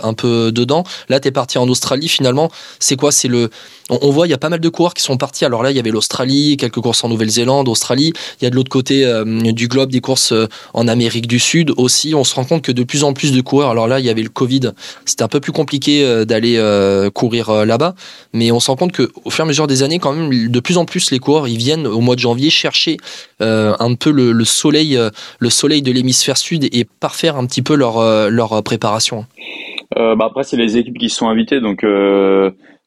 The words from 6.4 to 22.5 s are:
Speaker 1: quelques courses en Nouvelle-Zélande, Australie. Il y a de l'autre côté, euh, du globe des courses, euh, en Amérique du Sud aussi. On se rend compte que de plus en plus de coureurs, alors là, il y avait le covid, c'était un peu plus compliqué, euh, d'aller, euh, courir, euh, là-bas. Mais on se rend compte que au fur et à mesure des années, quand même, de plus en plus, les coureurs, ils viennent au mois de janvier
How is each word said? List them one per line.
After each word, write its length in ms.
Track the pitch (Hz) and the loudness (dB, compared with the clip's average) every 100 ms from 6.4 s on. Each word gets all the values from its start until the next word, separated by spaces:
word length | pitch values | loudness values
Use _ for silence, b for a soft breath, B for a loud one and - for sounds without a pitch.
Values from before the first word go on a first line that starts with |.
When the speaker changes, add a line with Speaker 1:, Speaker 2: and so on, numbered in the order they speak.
| 147 139 | 2 0
Speaker 1:
quelques 240 | 120 120 | -2 -2
courses 220 | 117 110 | -2 -2
en 60 | 117 | -2
Nouvelle-Zélande, 600 | 113 107 113 120 139 131 | 0 0 0 2 2 2
Australie. 440 | 110 - 123 160 160 B B | -2 -2 0 0 -2 B B
Il 40 | |
y 20 | 123 | -2
a 40 | |
de 40 | |
l'autre 160 | 123 131 | 0 0
côté, 340 | 131 127 139 | -2 0 2
euh, 200 | 131 113 | 2 0
du 420 | 110 113 113 113 120 | -2 0 0 0 0
globe 240 | 135 131 | 0 0
des 100 | 127 | -2
courses, 300 | 127 131 - | 0 -2 2
euh, 160 | 110 110 B B | 0 0 B B
en 120 | 113 120 | -2 0
Amérique 400 | 120 117 113 117 | 2 0 -2 0
du 140 | 120 | 0
Sud 320 | - 165 165 - | 2 2 2 2
aussi. 360 | 123 - 151 | 2 2 0
On 80 | 151 | 0
se 100 | 131 - | 0 -2
rend 80 | |
compte 180 | 127 165 | -2 -2
que 80 | 135 | 0
de 140 | 123 | -2
plus 180 | 123 147 | -2 0
en 100 | 147 | 0
plus 200 | 131 151 | 0 0
de 80 | 127 | 0
coureurs, 300 | 127 139 139 | 2 2 2
alors 180 | 117 113 | 0 0
là, 100 | 135 | 0
il 80 | 123 | 0
y 40 | |
avait 120 | 110 | -2
le 60 | 113 | -4
covid, 420 | - 127 131 117 - B B | -2 0 0 -2 -6 B B
c'était 200 | - - | -8 -4
un 40 | 113 | -2
peu 120 | 147 | -2
plus 100 | 139 | -4
compliqué, 540 | 160 143 139 147 147 | -4 -2 -2 0 2
euh, 200 | 135 113 | 2 2
d'aller, 340 | 110 113 117 117 | 0 0 2 2
euh, 520 | 107 101 98 98 98 | 2 2 2 2 0
courir, 400 | - 120 117 107 | 0 -2 -2 0
euh, 140 | 107 | 0
là-bas. 320 | 107 117 170 180 B B B | 2 2 0 -4 B B B
Mais 200 | 117 113 | -2 2
on 80 | 120 | 2
se 100 | - | 0
rend 60 | 127 | 0
compte 160 | 180 | -2
que 180 | - - - | 0 -2 -4
au 60 | - | -8
fur 120 | - | -4
et 40 | 160 | -2
à 20 | |
mesure 180 | 143 151 | 0 0
des 160 | 131 | 0
années, 160 | 139 175 | 0 0
quand 140 | 147 | -2
même, 360 | 151 156 127 117 | -2 -2 0 0
de 120 | 123 | -2
plus 180 | - 180 | 0 0
en 60 | |
plus, 260 | 165 185 - | 0 -2 -2
les 80 | 131 | -2
coureurs, 300 | 139 156 127 | 2 0 0
ils 100 | 113 | -2
viennent 300 | 123 160 131 | -2 -2 -2
au 120 | 110 | 0
mois 160 | 123 123 | 2 2
de 40 | |
janvier 300 | 120 120 147 | 0 0 0